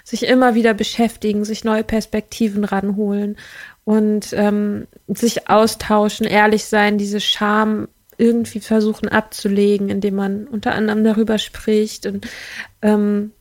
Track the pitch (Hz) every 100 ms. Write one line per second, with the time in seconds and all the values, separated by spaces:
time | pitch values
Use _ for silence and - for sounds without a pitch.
0 | - 226 - 254 254 226 226 208 214 -
1 | 226 - 214 208 208 220 226 220 220 220
2 | 214 214 214 - 226 202 202 196 196 202
3 | 208 202 208 208 - - - - - 214
4 | 214 214 202 - 208 208 208 208 226 -
5 | - 190 233 - - 202 226 - - 214
6 | 214 208 220 208 214 214 - 214 208 208
7 | 202 208 - - 208 214 214 214 214 _
8 | _ _ 233 233 226 220 - 220 214 214
9 | 208 214 220 - 208 196 202 202 196 202
10 | 202 196 196 202 214 220 240 - 214 214
11 | 220 214 220 214 - - - 214 214 -
12 | - 196 220 - - - - _ 208 208
13 | 208 208 208 _